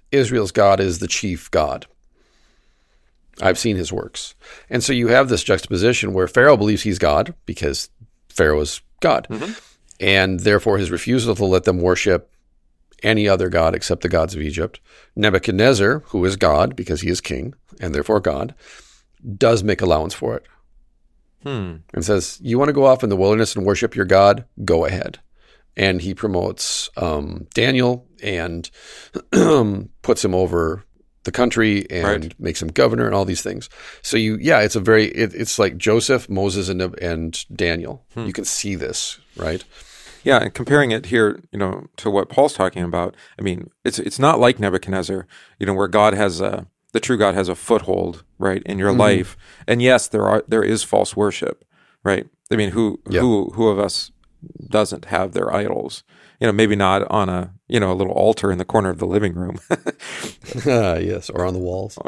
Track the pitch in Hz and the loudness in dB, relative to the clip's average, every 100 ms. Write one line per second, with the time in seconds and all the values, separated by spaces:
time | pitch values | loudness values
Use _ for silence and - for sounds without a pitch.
0 | _ 139 117 123 101 - 101 98 98 82 | _ 0 0 0 -2 4 4 4 2 -2
1 | 85 - 104 85 - 85 76 67 - _ | -4 -4 -4 -6 -4 -2 -2 -4 -12 _
2 | _ _ _ _ _ _ _ _ _ _ | _ _ _ _ _ _ _ _ _ _
3 | _ _ _ - 98 90 113 95 82 - | _ _ _ -2 0 2 0 -2 -4 -8
4 | - - - - - - - 123 117 127 | -10 -14 -16 -18 -20 -20 -6 -4 0 0
5 | 117 123 135 113 - 95 - 90 110 120 | 4 4 4 2 0 0 0 0 2 2
6 | 101 95 90 - 139 127 104 104 107 92 | -2 -2 0 4 6 6 4 0 -2 0
7 | 82 73 123 - - 85 73 69 - _ | 2 2 0 -6 -12 -6 -4 -4 -8 _
8 | 113 _ _ - 78 76 76 - - - | -20 _ _ 0 2 2 -2 -6 -14 -4
9 | 170 139 - 110 165 226 - _ _ - | 0 0 -2 -8 -10 -12 -18 _ _ -6
10 | 95 98 95 92 104 101 113 98 92 87 | 0 2 2 0 2 2 4 0 0 -4
11 | - 123 113 101 98 92 90 92 87 90 | -2 -2 0 0 2 2 2 0 2 0
12 | 104 87 - _ _ _ _ _ _ _ | 2 0 -2 _ _ _ _ _ _ _
13 | 107 110 104 95 90 87 82 87 - 82 | 0 2 2 2 2 2 2 0 -2 -4
14 | 87 87 80 76 76 80 80 - _ _ | 0 0 0 -4 -8 -6 -6 -8 _ _
15 | _ - 107 95 - 95 120 117 101 147 | _ -2 2 2 0 2 4 4 2 0
16 | - 104 90 95 85 73 110 131 90 80 | -4 -2 0 2 2 4 2 -2 -6 -4
17 | 90 90 - 65 69 - _ - 90 71 | -2 -4 -4 -8 -8 -14 _ -10 -6 -4
18 | 73 107 85 71 107 - - - - _ | 0 0 0 -4 -6 -10 -20 -20 -20 _
19 | _ _ 123 98 120 113 101 92 92 78 | _ _ -12 0 2 2 0 0 2 0
20 | 82 - 67 - - _ _ _ _ _ | 0 -6 -6 -6 -10 _ _ _ _ _
21 | _ _ _ _ 139 127 92 80 - - | _ _ _ _ -10 -8 -8 -12 -12 -6
22 | 87 101 - - 123 120 143 139 135 127 | 0 0 -2 -8 -2 0 2 4 4 4
23 | 113 98 98 107 110 101 95 95 113 110 | 2 2 2 2 0 -2 -2 0 -2 -2
24 | 92 95 101 104 - - 101 82 87 90 | 2 6 6 4 -2 -8 0 2 2 -2
25 | - - - _ _ _ _ - 98 92 | -6 -12 -20 _ _ _ _ -2 0 0
26 | 90 90 107 92 95 - - - - - | -4 -6 -2 -2 -2 -4 -6 -6 -8 -6
27 | 85 76 76 85 82 - 123 127 123 123 | -4 -4 -6 -10 -8 0 2 2 2 0
28 | - _ 101 90 85 85 80 - - - | -6 _ -6 -6 -6 -8 -12 -18 -20 -20
29 | - - - - 170 151 107 98 101 - | -14 -14 0 2 4 4 2 -2 -8 -6
30 | - 117 101 90 92 85 82 95 - _ | -2 0 0 0 0 0 -2 -4 -12 _
31 | _ _ - - 123 117 110 101 - 90 | _ _ -6 0 0 2 2 2 -2 -4
32 | 82 104 80 - 85 80 82 82 123 117 | -2 -2 -4 -8 -8 -6 -4 2 2 2
33 | 113 98 95 - - 95 - - - - | 0 0 -2 -4 -6 -8 -12 -20 -20 -16
34 | - 117 110 110 147 135 104 113 98 110 | -4 0 0 0 2 4 4 2 4 4
35 | 104 - 107 - 110 - 98 90 - 113 | 4 0 -4 -4 -6 0 -2 0 0 2
36 | 117 127 - 95 98 92 92 90 92 - | 2 0 -2 -2 -2 -2 -4 -4 -6 -6
37 | 87 82 82 82 - - 87 85 - - | -6 -4 -6 -10 -10 -4 -2 -2 -6 -14
38 | _ - 110 90 98 - 101 95 - - | _ -12 -10 -8 -6 -6 -6 -6 -6 -8
39 | - - _ - 82 90 - - - - | -10 -12 _ -10 -6 -6 -10 -20 -20 -20
40 | - - - 131 - - 123 143 135 110 | -20 -6 2 2 2 -6 0 2 2 -2
41 | 87 117 107 - - 101 95 95 - - | 0 2 2 0 -10 -6 -4 -6 -12 -10
42 | 110 98 92 - 143 - 92 92 87 87 | -2 -2 0 2 2 2 -2 -2 -4 -4
43 | 87 - - - 98 87 - _ - - | -4 -8 -20 -8 -6 -6 -10 _ -6 -4
44 | - - 139 135 123 131 104 92 - 95 | -6 2 2 6 4 4 0 -2 -2 -6
45 | 90 95 - - - - 101 95 98 104 | -6 -8 -10 -20 -20 -8 -2 0 2 4
46 | 107 98 104 85 98 - 90 _ _ 113 | 4 4 0 0 -4 -6 -10 _ _ -4
47 | - 120 101 92 90 90 - 110 - 92 | -2 2 2 2 -2 -4 0 0 0 -4
48 | 87 85 _ - 95 92 - 98 101 120 | -4 -8 _ -6 -4 -4 -6 -2 0 4
49 | 104 95 92 - - - - 120 123 127 | 4 2 -2 -12 -20 -10 -2 2 4 4
50 | - 107 101 107 - 110 98 110 - 104 | 2 -2 2 0 0 0 0 0 0 0
51 | 98 - 104 - - - _ _ _ _ | 0 0 -2 -2 -6 -8 _ _ _ _
52 | 98 98 - _ - 113 101 98 107 - | -4 -2 -4 _ -4 -2 0 0 -2 -2
53 | - 90 127 107 - 104 113 98 98 - | -4 0 2 2 -2 0 0 2 -2 -4
54 | - _ _ _ - - - 107 104 - | -10 _ _ _ -20 -20 -2 0 0 -4
55 | - 87 92 95 - 95 104 - - - | -4 -2 -2 -2 -2 -2 -2 -6 -8 -12
56 | - _ _ - 117 104 110 101 95 98 | -20 _ _ -4 0 4 4 4 2 2
57 | - 104 95 90 90 92 - 117 95 90 | 0 0 0 -2 -6 -12 -4 0 0 0
58 | 92 - 104 110 101 90 90 110 95 82 | 2 4 4 2 0 -2 0 0 0 -2
59 | 90 101 104 87 90 90 - - - - | -2 0 -2 -4 -8 -8 -6 -6 -6 -10
60 | - - - - - 123 143 120 98 85 | -12 -12 -14 -14 -14 -6 -2 0 0 0
61 | 87 92 - - 90 92 90 92 95 - | -4 -6 -8 -4 -4 -4 -6 -6 -8 -10